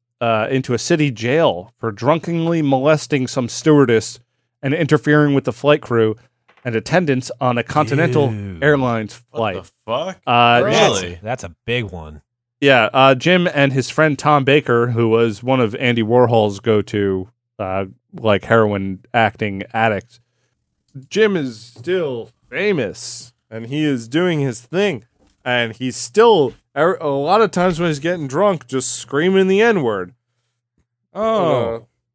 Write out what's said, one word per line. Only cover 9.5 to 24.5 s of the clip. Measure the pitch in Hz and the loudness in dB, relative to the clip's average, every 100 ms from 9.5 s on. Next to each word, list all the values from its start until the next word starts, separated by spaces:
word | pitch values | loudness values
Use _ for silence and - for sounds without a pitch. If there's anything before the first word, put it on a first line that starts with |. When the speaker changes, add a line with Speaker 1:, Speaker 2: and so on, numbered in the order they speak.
| 92 | -4
Speaker 3:
the | 87 _ | -12 _
fuck? | 107 123 185 175 | -6 -6 -6 -8
Speaker 1:
Uh, | - 120 120 120 | 0 2 4 4
Speaker 3:
Really? | - - 156 101 90 | 2 2 2 0 -6
Speaker 2:
That's, | 85 | -10
that's | 107 131 | -10 -10
a | 92 - | -10 -14
big | - 123 104 | -6 -6 -6
one. | 85 76 76 _ _ _ _ | -12 -16 -18 _ _ _ _
Speaker 1:
Yeah, | 139 127 107 | 4 4 4
uh, | 135 135 127 | 4 4 4
Jim | 156 180 175 | 2 2 2
and | 143 139 | 0 0
his | 135 - | 0 -4
friend | - 156 139 | -2 0 0
Tom | 147 147 | 2 2
Baker, | 135 147 127 120 120 | 4 2 2 0 0
who | 117 113 | 0 2
was | 113 117 101 | 2 0 -2
one | 120 131 | -2 0
of | 110 | 0
Andy | 120 127 117 | 0 0 0
Warhol's | 107 123 120 117 107 101 | 2 4 4 4 2 0
go-to, | 117 107 98 104 98 95 95 _ _ - | 0 0 0 -2 -2 -4 -6 _ _ -10
uh, | 95 95 95 - _ | -6 -6 -8 -12 _
like, | - 110 101 | -4 0 0
heroin | - 113 107 101 98 92 _ | 4 4 4 0 -4 -8 _
acting | 117 107 - 107 98 - | 0 2 0 -6 -6 -6
addicts. | 113 113 98 - - _ _ _ _ _ _ _ 139 131 | -2 0 -2 -6 -20 _ _ _ _ _ _ _ -20 -6
Jim | 208 214 180 | 0 2 2
is | 131 113 | -4 -8
still | - - 131 185 151 120 107 _ _ | -18 -14 -4 -4 -2 -6 -10 _ _
famous, | 135 208 170 101 78 - - - _ _ | -4 -2 0 -2 -6 -14 -14 -18 _ _
and | 113 117 | -14 -8
he | 147 | -2
is | 151 127 113 | -2 -2 -4
doing | 151 180 156 | -2 0 0
his | 139 | -4